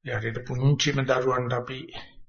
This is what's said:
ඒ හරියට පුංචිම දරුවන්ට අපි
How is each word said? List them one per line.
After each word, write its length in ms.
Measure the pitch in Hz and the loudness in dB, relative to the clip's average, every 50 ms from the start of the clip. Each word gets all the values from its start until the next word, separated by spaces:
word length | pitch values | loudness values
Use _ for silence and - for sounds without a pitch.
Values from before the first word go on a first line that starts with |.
ඒ 160 | _ 123 123 107 | _ -4 -4 -2
හරියට 200 | 110 117 113 120 | -2 -2 -4 -6
පුංචිම 560 | - - 131 123 131 139 147 - - 147 135 135 | -6 -6 -2 2 4 4 4 6 4 2 2 2
දරුවන්ට 520 | 131 123 127 127 127 131 123 127 123 120 123 | 2 2 2 2 2 2 2 2 0 0 -2
අපි 240 | 120 120 - 131 131 - - - - - - - - - | -2 -2 -6 -10 -10 -12 -12 -14 -14 -14 -14 -18 -20 -18